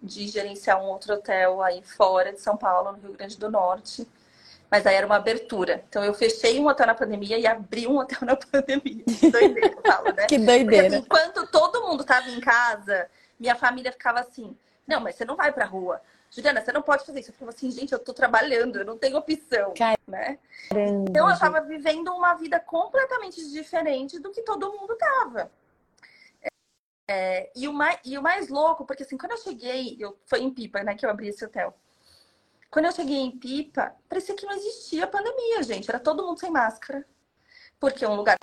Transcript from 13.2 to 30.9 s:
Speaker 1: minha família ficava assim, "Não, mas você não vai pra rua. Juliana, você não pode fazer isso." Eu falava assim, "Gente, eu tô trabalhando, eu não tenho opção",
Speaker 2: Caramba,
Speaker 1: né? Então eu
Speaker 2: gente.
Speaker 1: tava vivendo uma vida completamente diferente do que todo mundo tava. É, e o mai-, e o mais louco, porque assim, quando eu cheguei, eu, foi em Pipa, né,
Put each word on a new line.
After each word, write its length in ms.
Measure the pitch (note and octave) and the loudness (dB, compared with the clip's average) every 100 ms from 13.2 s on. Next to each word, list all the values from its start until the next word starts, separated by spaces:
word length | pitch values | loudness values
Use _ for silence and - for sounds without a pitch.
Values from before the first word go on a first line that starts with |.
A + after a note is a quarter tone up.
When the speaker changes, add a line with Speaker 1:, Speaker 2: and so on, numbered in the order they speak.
| _ _ | _ _
Speaker 1:
minha 160 | A#3+ A#3+ | -2 2
família 360 | B3+ B3+ B3+ | 0 0 -6
ficava 300 | B3+ B3 A#3+ | -4 -2 -2
assim, 360 | B3 - G#3+ - _ _ - | -4 -12 -20 -20 _ _ -4
"Não, 140 | D4 | -2
mas 140 | F#3 - | -2 -6
você 100 | A#3 | -6
não 100 | D#4 | 0
vai 160 | D4 | 0
pra 140 | C#4 G3+ | 0 -4
rua. 360 | F#3+ F3+ - - _ _ | -4 -6 -6 -10 _ _
Juliana, 300 | - C#4+ B3+ | -2 0 0
você 100 | - | -2
não 100 | C#4+ | -2
pode 240 | D4 C#4 - | 0 0 0
fazer 140 | C#4 | -12
isso." 120 | - | -12
Eu 40 | - | -16
falava 200 | A#3 A#3 | -16 -10
assim, 140 | B3+ | -8
"Gente, 220 | A3+ C#4 | -8 -6
eu 80 | B3 | -6
tô 140 | - | -8
trabalhando, 640 | B3 B3+ A3+ C#4+ A#3+ B3 G3+ | -2 2 4 2 0 0 -4
eu 60 | G3 | -8
não 120 | A3+ | -4
tenho 200 | C4+ C#4 | -2 -2
opção", 560 | D4+ D#4 - A#3 G3 F3+ | -2 -6 -2 -2 -2 0
Speaker 2:
Caramba, 200 | A3+ A3 - | 0 0 -4
Speaker 1:
né? 320 | F#3+ A3 C#4+ _ - - G#3 G3+ G3+ G3 | -8 -6 -8 _ -20 -4 0 0 0 0
Então 160 | F#3+ F4+ | 4 4
eu 60 | |
Speaker 2:
gente. 80 | F4 | 4
Speaker 1:
tava 200 | D#4+ D#4 | 2 0
vivendo 460 | D4+ D#4 D4+ D#4 E4+ | -4 -4 -2 -2 -4
uma 200 | F4+ F4 | 0 2
vida 260 | E4+ D#4+ E4 | 0 -2 -4
completamente 840 | - E4 F#4 C5 C5 B4+ G4 F4 D4+ | -2 -4 0 0 0 -4 -8 -12 -12
diferente 680 | D4 D#4 F4 D#4+ C4 C#4 E4+ | -12 -6 -4 -2 -2 -6 -12
do 120 | G4 | -12
que 100 | G#4 | -10
todo 300 | A4+ G4+ G4 | -6 -6 -6
mundo 220 | G#4 G4 A4+ | -8 -10 -2
tava. 560 | D#5 C5 A4 A#3 - _ _ _ _ _ _ _ _ _ - - _ _ _ _ - | 0 0 -2 -6 -10 _ _ _ _ _ _ _ _ _ -14 -14 _ _ _ _ -6
É, 440 | G3 F#3 F#3 F#3+ - | -4 -2 -4 -6 -10
e 120 | C#4 | -8
o 60 | |
mai-, 260 | D4 D4+ F4 | 0 0 -2
e 140 | B3 C#4 | -8 -4
o 40 | |
mais 280 | D4 F#4+ C#4+ | -2 -2 -2
louco, 340 | C#4 D#4 D#4 | 0 2 0
porque 200 | - C4+ | -6 -12
assim, 120 | C4+ C4 | -10 -12
quando 160 | F4+ | -8
eu 40 | A#4 | -10
cheguei, 580 | G4 B3 B3 C4 B3 - | -10 -12 -8 -8 -8 -10
eu, 180 | G3+ G3+ _ | -14 -14 _
foi 160 | B3 | -2
em 80 | C4 | -2
Pipa, 320 | C4 G#3+ G3+ | -6 -8 -6
né, 120 | G#3 | -4